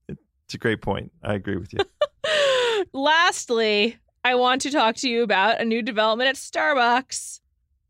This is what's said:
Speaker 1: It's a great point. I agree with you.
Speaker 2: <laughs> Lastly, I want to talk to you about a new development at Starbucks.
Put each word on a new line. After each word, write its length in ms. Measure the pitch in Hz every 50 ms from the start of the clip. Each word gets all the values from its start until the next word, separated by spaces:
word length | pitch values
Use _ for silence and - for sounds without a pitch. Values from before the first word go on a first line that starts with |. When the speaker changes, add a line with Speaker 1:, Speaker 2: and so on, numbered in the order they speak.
| _
Speaker 1:
It's 460 | - - - _ _ _ _ _ - -
a 60 | -
great 240 | - 117 107 101 -
point. 280 | 104 98 - - - - _ -
I 100 | 107 104
agree 240 | 98 92 101 95
with 160 | 90 104 - -
you. 60 | -
Speaker 2:
<laughs> 1040 | - - _ - 587 - _ _ - 622 622 605 571 554 523 508 494 480 453 415 370 - -
Lastly, 1040 | 269 277 302 311 330 349 381 381 - - - 240 226 220 214 208 208 202 233 - - _ _ _ _ -
I 120 | 247 254
want 260 | 247 247 247 254 269 -
to 80 | 277
talk 240 | 285 254 226 220 226
to 120 | - - 247
you 140 | 233 233 240
about 360 | 202 202 185 190 220 226 -
a 60 | 233
new 160 | 226 226 240
development 480 | 214 262 208 214 214 220 220 233 262 269
at 60 | 262
Starbucks. 1040 | - - - - 330 311 311 294 254 233 240 240 254 262 - - - - - - - _ _ _ _ _ _ _ _ _